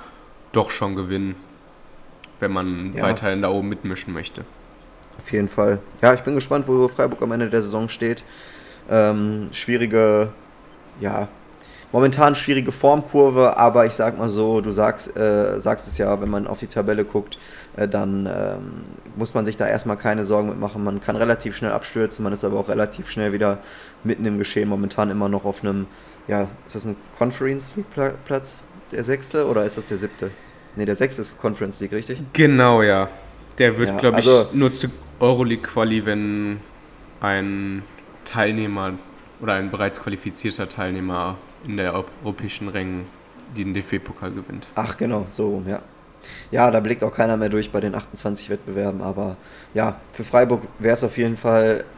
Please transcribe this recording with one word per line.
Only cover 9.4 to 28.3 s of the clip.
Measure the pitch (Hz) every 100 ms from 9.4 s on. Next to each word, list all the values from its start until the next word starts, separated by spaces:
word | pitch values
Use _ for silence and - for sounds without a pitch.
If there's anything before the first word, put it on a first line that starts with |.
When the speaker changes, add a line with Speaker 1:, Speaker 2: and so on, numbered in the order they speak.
| 101
Speaker 2:
schwierige, | - - 120 117 110 110 107 110 - - - - - - -
ja, | 101 104 104 - - - - - -
momentan | 120 135 135 147 139
schwierige | - 135 127
Formkurve, | - 139 151 147 147 139 127 123 -
aber | 117 120 113
ich |
sag | - 113 98
mal | 113
so, | 104 110 113
du | 104
sagst, | 101 107 - - -
äh, | 107 104 101 101
sagst | 101 107 -
es | -
ja, | 101 101
wenn | 101
man | 101 98
auf | 101
die | 110
Tabelle | 113 101 107
guckt, | 101 104 101 - - - - -
äh, | 104
dann, | 101 101 98 98
ähm, | 101 101 - 98 80 - - - 101
muss | 113
man | 120 110
sich | 110
da | 104
erstmal | 107 117 104
keine | 113 107
Sorgen | 98 104 104
mitmachen. | 98 104 107
Man | 101 98
kann | - 107
relativ | 113 113 113 98
schnell | 113
abstürzen, | 104 - 117 110 -
man | 101
ist | 101
aber | 101 98
auch | 98
relativ | 107 107 - -
schnell | 110 104
wieder | 98 104 101 - - - -
mitten | 113 110 110
im | 104
Geschehen, | 101 104 104
momentan | 98 98 - 104
immer | 101 98
noch | 98 101
auf | -
einem, | 104 98 95 - - - -
ja, | 101 98 - -
ist | 110
das | 107
ein | 101 - -
Conference | 120 127 135 135 135 214
League | 196
Pla-, | - 135 -
Platz, | -